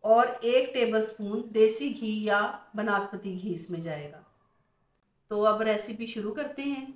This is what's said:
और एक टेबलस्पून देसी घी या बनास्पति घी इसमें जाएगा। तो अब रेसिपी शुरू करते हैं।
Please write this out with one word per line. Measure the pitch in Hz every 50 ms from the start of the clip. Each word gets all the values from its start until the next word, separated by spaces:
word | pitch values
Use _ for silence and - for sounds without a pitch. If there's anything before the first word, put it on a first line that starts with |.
| -
और | 214 220 233 240 247 - - 226
एक | 233 247 262 254 - -
टेबलस्पून | 262 233 220 214 220 214 - - - 208 202 208 240 247 - -
देसी | 220 220 220 220 - 277 285
घी | 233 - 233 214 214 214 214
या | 208 202 202 214 - - - - - -
बनास्पति | 214 214 220 202 196 196 - - 185 - 196 185
घी | 180 185 214 180
इसमें | 165 - - 180 165
जाएगा। | 165 165 156 147 147 147 147 147 - _ _ _ _ _ _ _ _ _ _ _ _ _ _ _ _ _ _ _ _ _
तो | 214 208 208
अब | 214 214 214 220
रेसिपी | 220 214 208 - - 220 220 226
शुरू | 226 - 220 208 208 208
करते | 302 294 - - - 277
हैं। | 277 277 269 269 269 -